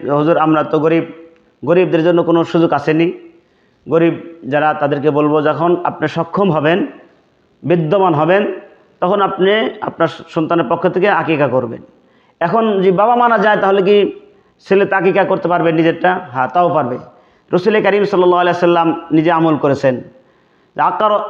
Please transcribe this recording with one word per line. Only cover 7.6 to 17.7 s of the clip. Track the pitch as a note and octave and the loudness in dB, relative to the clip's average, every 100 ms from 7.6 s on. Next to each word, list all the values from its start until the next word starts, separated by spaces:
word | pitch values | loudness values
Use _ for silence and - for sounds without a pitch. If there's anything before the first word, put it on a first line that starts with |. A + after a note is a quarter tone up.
বিদ্যমান | C3 F3 D#3 G3 F#3 | -2 0 0 0 2
হবেন, | D3 D#3 F#3+ - - - - _ _ | 0 0 0 -2 -6 -14 -20 _ _
তখন | F3+ G3+ | -2 0
আপনি | F#3+ - F#3 G#3+ A#3+ - | -2 0 0 0 -2 -6
আপনার | - - D#3+ | -10 -4 -4
সন্তানের | - - E3+ D#3 E3+ B2+ | -4 -10 -6 -2 -2 -2
পক্ষ | G#3+ F#3 | -2 -2
থেকে | F3+ G3+ | 0 0
আকিকা | E3 D#3 D#3 C#3+ | 0 -2 0 0
করবেন। | B2+ A#2 A#2+ - _ _ _ _ - | -2 -4 -8 -18 _ _ _ _ -6
এখন | E3+ G#3+ A3+ G3 | -2 0 0 0
যে | F#3+ | 0
বাবা | F3+ G#3+ A#3+ | 2 2 2
মারা | A#3+ A3 | 2 2
যায়, | G#3 G#3 | 2 0
তাহলে | G3 G3 | 2 2
কি | F#3+ G#3 F#3+ - - _ _ _ | 2 2 2 -4 -18 _ _ _
ছেলে | - G3 F#3+ | -2 0 2
তা | G3 | 0
আকিকা | F#3+ F#3+ | 2 2
করতে | F3+ F#3+ E3+ | 0 -2 0
পারবে | F3 E3 | 0 0
নিজেরটা? | E3 E3 D#3 F3+ F#3 F3+ | 2 0 0 0 -2 -4
হ্যাঁ, | B2 B2+ | -4 -2
তাও | F3+ F3 | 0 0
পারবে। | D#3 B2+ B2 - - _ _ _ | 0 -2 -6 -12 -20 _ _ _
রাসূল | E3+ - | -2 0